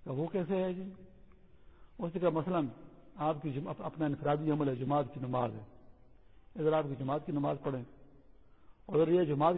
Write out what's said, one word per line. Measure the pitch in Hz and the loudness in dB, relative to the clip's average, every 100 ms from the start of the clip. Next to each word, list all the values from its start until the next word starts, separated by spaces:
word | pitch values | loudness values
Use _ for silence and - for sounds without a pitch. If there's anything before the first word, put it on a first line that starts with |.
تو | - | -6
وہ | 131 165 | -4 -2
کیسے | 196 170 190 | -2 0 0
ہے | 185 | 0
جی؟ | 180 190 - - - - - - - - - - - | -2 -8 -12 -18 -20 -20 -20 -20 -20 -20 -20 -20 -8
اس | 170 | -4
نے | 170 | 2
کہا، | 175 | 2
مثلاً | 160 165 180 139 - - - - - | 2 0 0 0 -4 -18 -20 -20 -4
آپ | 156 151 | -2 0
کی | 151 | -2
جم-، | 131 180 | -4 -6
اپ-، | 160 | -6
اپنا | 180 156 156 | -8 -2 -2
انفرادی | 143 147 147 156 | 0 0 0 2
عمل | 147 143 | 2 0
ہے، | 123 | 0
جماعت | 127 143 143 | 0 0 0
کی | 135 | -6
نماز | 127 127 120 | -2 0 0
ہے، | 107 110 - - - - - - - - - | -4 -14 -20 -20 -20 -20 -20 -20 -20 -16 0
ادھر | 156 | 2
آپ | 156 147 | 2 0
کی | 131 | -4
جماعت | 131 147 151 | -2 -2 -2
کی | |
نماز | 143 147 143 | 0 0 -2
پڑھیں، | 143 131 120 - - - - - - - - - - | -4 -4 -8 -16 -20 -20 -20 -20 -20 -20 -20 -20 0
ادھر | 156 160 | 4 6
یہ | 175 | 6
جماعت | 160 143 156 | 4 4 4